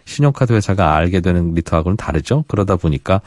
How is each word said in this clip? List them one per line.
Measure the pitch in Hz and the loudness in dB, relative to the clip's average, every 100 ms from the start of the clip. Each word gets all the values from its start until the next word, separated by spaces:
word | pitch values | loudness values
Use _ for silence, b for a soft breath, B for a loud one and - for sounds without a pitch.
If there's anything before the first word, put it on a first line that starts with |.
| - | -16
신용카드 | - 143 135 123 | -2 0 0 0
회사가 | 113 101 98 82 76 | 0 0 0 2 2
알게 | 85 92 | 2 0
되는 | 87 87 85 | 2 0 0
리터하고는 | 82 - 82 80 101 | -2 -2 -2 0 -2
다르죠. | - 80 - 139 156 | -2 -4 -2 -2 -2
그러다 | - 98 92 | -2 0 0
보니까 | 82 71 - 95 | 0 -2 0 -2